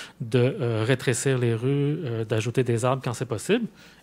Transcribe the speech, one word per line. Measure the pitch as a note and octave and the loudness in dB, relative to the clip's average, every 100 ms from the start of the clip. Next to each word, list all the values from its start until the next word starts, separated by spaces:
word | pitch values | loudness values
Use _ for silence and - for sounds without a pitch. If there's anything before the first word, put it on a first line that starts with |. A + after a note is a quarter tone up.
| - - | -14 -10
de, | A#2 B2+ B2 - | 0 2 2 2
euh, | A#2+ A2 | -2 0
rétrécir | A2+ B2+ - A#2 C#3 B2+ | 2 0 0 0 0 2
les | A#2+ | 2
rues, | A2+ B2+ C#3+ C#3+ D#3+ | 0 0 0 0 -2
euh, | C#3+ A2+ | -4 -4
d'ajouter | A2 A2+ A#2 C3+ | -2 -2 0 0
des | B2 A#2 | 2 2
arbres | B2 C3 | 2 0
quand | C3 | -2
c'est | A2+ | -6
possible. | A#2+ A2 - A3+ A3+ - - - | -4 -4 0 0 0 -8 -20 -20